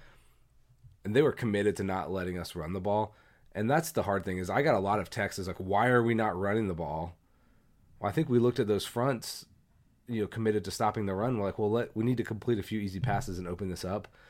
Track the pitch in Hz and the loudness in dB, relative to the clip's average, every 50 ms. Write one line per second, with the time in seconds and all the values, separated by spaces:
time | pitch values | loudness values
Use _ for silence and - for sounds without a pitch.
0 | - - - - - - - _ - _ _ - - _ - _ - - - _ | -20 -20 -20 -20 -20 -20 -20 _ -20 _ _ -20 -20 _ -20 _ -20 -20 -20 _
1 | - 101 107 127 156 139 - - 127 113 101 101 101 104 95 - 101 98 95 95 | -6 0 4 4 4 4 4 0 0 0 2 2 2 2 2 2 0 -2 -2 -2
2 | 80 78 92 95 90 92 90 90 85 - - 87 78 80 92 98 90 104 101 107 | -2 -4 -4 -4 -4 -4 -4 -6 -6 -8 -8 -8 -6 -4 -4 -4 -2 0 2 2
3 | 107 104 - - - _ _ _ _ - - - 107 113 139 160 160 - - 117 | 0 -2 -6 -14 -20 _ _ _ _ -12 -6 -2 0 2 2 0 0 0 -2 -2
4 | - 104 101 98 87 98 92 92 92 90 95 123 143 160 127 101 95 98 104 104 | 0 0 0 0 -2 -2 -4 -4 -2 0 0 2 2 2 2 2 2 2 0 0
5 | 90 - - - 101 98 - - 92 90 87 - 95 92 98 101 117 123 123 123 | -2 -4 -4 -4 -4 -4 -4 -6 -6 -6 -6 -6 -2 0 2 4 4 6 6 6
6 | 117 117 117 110 110 107 87 90 98 101 104 113 110 98 90 80 85 73 76 80 | 6 4 2 2 2 0 0 0 0 0 0 0 0 0 -2 -4 -4 -4 -4 -4
7 | 82 87 87 _ _ _ _ _ _ _ _ _ _ _ _ _ _ - - - | -6 -8 -10 _ _ _ _ _ _ _ _ _ _ _ _ _ _ -20 -10 -6
8 | - 101 98 156 160 127 123 120 117 123 120 - 117 101 107 98 - - - 120 | -4 -2 0 0 2 4 4 6 6 6 4 2 2 2 2 0 0 -2 -2 0
9 | 120 139 135 113 - - - - - - - - _ _ _ _ _ _ _ _ | 0 0 0 -2 -4 -8 -12 -12 -14 -18 -20 -20 _ _ _ _ _ _ _ _
10 | _ - 120 110 104 92 - 113 110 110 107 107 90 95 90 - 117 107 107 113 | _ -6 -2 -2 -2 -2 -2 0 2 2 2 2 0 -2 -2 0 0 0 2 0
11 | 104 98 95 92 107 127 131 110 101 95 90 - 110 104 107 117 120 - - 107 | 0 -2 0 0 0 0 0 0 0 -2 0 0 0 2 2 0 0 -2 -2 0
12 | 110 123 127 120 110 - 117 104 - - 120 104 92 - 107 110 101 95 92 95 | 0 2 2 0 -2 -4 -6 -4 0 0 0 0 0 -2 -4 -4 -4 -4 -4 -2
13 | - - 101 98 92 - 92 87 90 87 90 87 101 92 90 - - 90 95 107 | 0 0 0 0 -2 -4 -6 -6 -6 -6 -6 -6 -6 -6 -6 -6 -6 -4 -4 -6
14 | 92 - _ - - - | -6 -8 _ -20 -20 -20